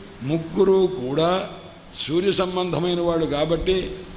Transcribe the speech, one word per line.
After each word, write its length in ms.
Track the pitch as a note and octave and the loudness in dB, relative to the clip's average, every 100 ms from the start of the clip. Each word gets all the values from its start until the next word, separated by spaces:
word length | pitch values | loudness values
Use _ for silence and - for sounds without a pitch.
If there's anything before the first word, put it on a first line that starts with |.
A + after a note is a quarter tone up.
| - - | -18 -10
ముగ్గురు 680 | C3 E3 D#3 F#3 F#3+ F#3+ F#3 B2+ B2+ | -4 -4 -2 2 4 6 4 0 -2
కూడా 420 | D3+ E3 F#3+ F3 - - - - - C3 | 0 2 0 -4 -12 -18 -20 -16 -10 -2
సూర్య 240 | E3+ G3 | 2 2
సంబంధమైన 720 | F#3 F#3 F3+ F3+ D#3 F3+ F3 | 2 0 0 0 0 0 2
వాడు 240 | E3+ E3 D3+ | 2 2 0
కాబట్టి 520 | C#3+ D#3 E3 F#3 F#3 D#3 - - | 0 0 2 2 0 -2 -8 -12